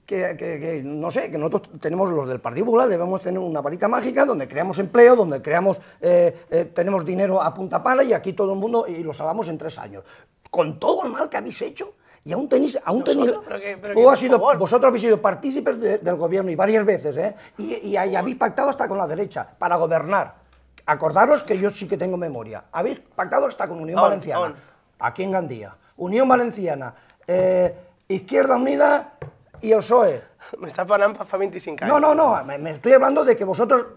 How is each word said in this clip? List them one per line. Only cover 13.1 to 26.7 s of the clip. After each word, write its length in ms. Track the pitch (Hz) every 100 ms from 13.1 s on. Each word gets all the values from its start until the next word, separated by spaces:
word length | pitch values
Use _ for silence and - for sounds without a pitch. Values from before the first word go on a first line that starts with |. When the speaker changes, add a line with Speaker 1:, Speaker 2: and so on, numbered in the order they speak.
| 277 247
Speaker 2:
Nosotros, 180 | - -
pero 120 | -
que, 180 | 202 190
pero 160 | 208
Speaker 1:
tú 60 | 202
Speaker 2:
que, 60 | 254
Speaker 1:
has 20 |
Speaker 2:
por 80 | 269
Speaker 1:
sido, 220 | 254 233
Speaker 2:
favor. 180 | 240 160
Speaker 1:
vosotros 300 | 185 233 262
habéis 140 | 233
sido 180 | 226 208
partícipes 580 | 208 190 277 269 269 233
de, 180 | 208 208
del 160 | 170
gobierno 340 | 170 165 190 190
y 60 |
varias 280 | 160 196 220
veces, 320 | 208 180 147
¿eh? 200 | 135 202 208 - -
Y, 160 | - - 202
y, 80 | 196
y 180 | 190
habéis 200 | 185 190
pactado 340 | - 226 - 277
hasta 180 | 269 -
con 100 | 196
la 80 | 165
derecha 400 | 160 202 143 - _
para 160 | 175 175
gobernar. 600 | 160 165 151 196 - - _ _ _ _ -
Acordaros 560 | 151 156 170 247 302
que 160 | - 190
yo 100 | 202
sí 180 | 196 185
que 100 | 175
tengo 200 | 180 180
memoria. 480 | 165 127 110 104 -
Habéis 280 | 165 220 285
pactado 460 | _ - 185 269
hasta 220 | 247 - 196
con 120 | 165
Unión 200 | 160 180
Speaker 2:
On, 60 |
Speaker 1:
Valenciana. 360 | 180 196 147 165
Speaker 2:
on. 140 | 170 143 _ _ _ _
Speaker 1:
Aquí 240 | - -
en 80 | 190
Gandía, 440 | 190 160 117 98 - _ -
Unión 300 | 180 220 262
Valenciana, 680 | 247 240 208 175